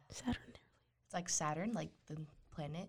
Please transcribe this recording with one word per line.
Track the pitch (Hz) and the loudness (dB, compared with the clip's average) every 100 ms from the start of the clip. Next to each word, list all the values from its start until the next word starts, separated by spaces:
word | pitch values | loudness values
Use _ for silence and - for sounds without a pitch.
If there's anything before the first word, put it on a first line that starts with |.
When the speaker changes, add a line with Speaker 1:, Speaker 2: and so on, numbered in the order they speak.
| - | -12
Speaker 1:
Saturnalia. | - 247 240 - - - _ _ _ | -4 0 0 -2 -18 -20 _ _ _
Speaker 2:
It's | - | -6
like | 180 175 | -4 2
Saturn, | - 151 156 208 | 4 4 4 2
like | 220 131 - - | 2 0 -6 -6
the | 156 156 - - | -6 -6 -10 -10
planet, | - 147 160 | -4 -2 -2